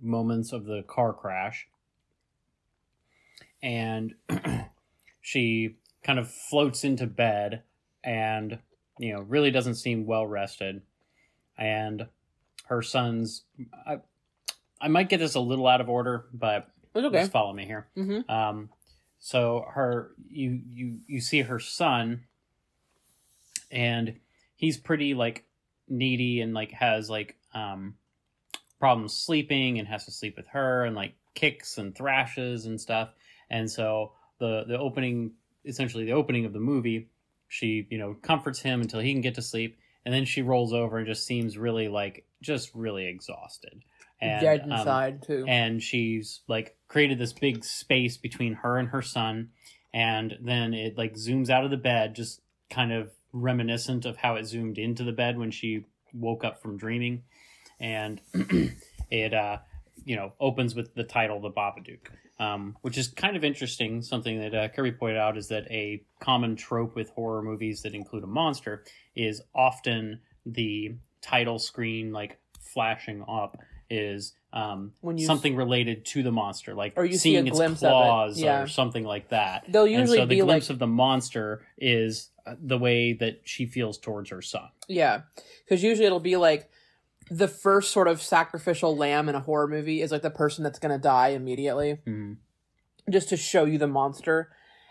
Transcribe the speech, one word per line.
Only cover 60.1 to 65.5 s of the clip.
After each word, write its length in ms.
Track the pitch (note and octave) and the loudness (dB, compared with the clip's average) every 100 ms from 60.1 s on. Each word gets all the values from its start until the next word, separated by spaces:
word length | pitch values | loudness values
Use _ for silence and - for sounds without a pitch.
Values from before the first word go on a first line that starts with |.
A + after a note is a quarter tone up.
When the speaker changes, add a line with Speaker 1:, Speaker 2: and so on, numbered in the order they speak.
| A2 | -6
Speaker 1:
know, 180 | G2 - | -6 -2
opens 340 | C3+ A#2+ A#2+ A#2 | 0 0 -2 -2
with 180 | A2+ - | -6 -8
the 80 | |
title, 380 | A2+ A#2+ A2 G#2 | -4 0 0 -2
The 100 | G2+ | -4
Babadook, 560 | G#2 G2+ G2 F#2 - - - _ - | -2 -4 -4 -14 -20 -20 -20 _ -6
um, 380 | G#2+ G2+ G2+ G#2+ | -4 -4 -8 -8
which 160 | B2+ C3 | -6 -4
is 80 | B2 | -4
kind 280 | - G3 F#3 | -2 -2 0
of 80 | |
interesting. 580 | D3+ C#3+ B2+ - A2 A#2 | 0 -2 -6 -4 -4 -4
Something 360 | A#2 A#2+ A2+ A2 | -4 -6 -4 -4
that, 140 | G#2+ | -2
uh, 140 | A2 G#2+ | -2 -2
Kirby 240 | - B2+ | -2 -2
pointed 240 | A2+ A2+ A2 | -2 -2 0
out 180 | G#2+ G#2+ | 0 -2
is 100 | |
that 180 | G2+ | -4